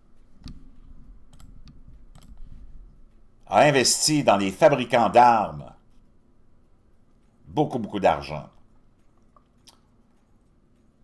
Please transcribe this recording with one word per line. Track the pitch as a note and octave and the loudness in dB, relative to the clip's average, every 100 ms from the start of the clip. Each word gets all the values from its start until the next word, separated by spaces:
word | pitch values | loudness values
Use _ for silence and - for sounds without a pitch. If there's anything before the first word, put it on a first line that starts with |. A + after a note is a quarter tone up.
| _ - - - - - - - - - - - - - - - - - - - - - - - - - - - - - - _ - _ - | _ -20 -20 -20 -20 -20 -20 -20 -20 -20 -20 -20 -20 -20 -20 -20 -20 -20 -20 -20 -20 -20 -20 -20 -20 -20 -20 -20 -20 -20 -20 _ -20 _ -2
a | G2 | 2
investi | C#3+ C3+ A2+ - - D3+ B2 | 4 2 0 0 -2 0 2
dans | G2+ | 0
les | G2 | -2
fabricants | F#2+ D#3 C#3 B2 B2 G#2+ | 2 2 2 0 0 2
d'armes | G#2+ B2 A2+ F#2 D2+ C2 - _ _ _ _ _ _ _ _ _ _ _ _ _ _ _ _ - | 4 6 4 -2 -8 -18 -20 _ _ _ _ _ _ _ _ _ _ _ _ _ _ _ _ -10
beaucoup, | F#2 D3+ B2+ | -4 -4 -4
beaucoup | G2+ G2+ | -8 -2
d'argent. | F#2 D#2 C#2+ D2+ C2 _ - _ _ _ _ _ _ _ _ _ _ _ _ _ _ _ _ _ _ _ _ _ _ _ | 0 0 -4 -12 -14 _ -20 _ _ _ _ _ _ _ _ _ _ _ _ _ _ _ _ _ _ _ _ _ _ _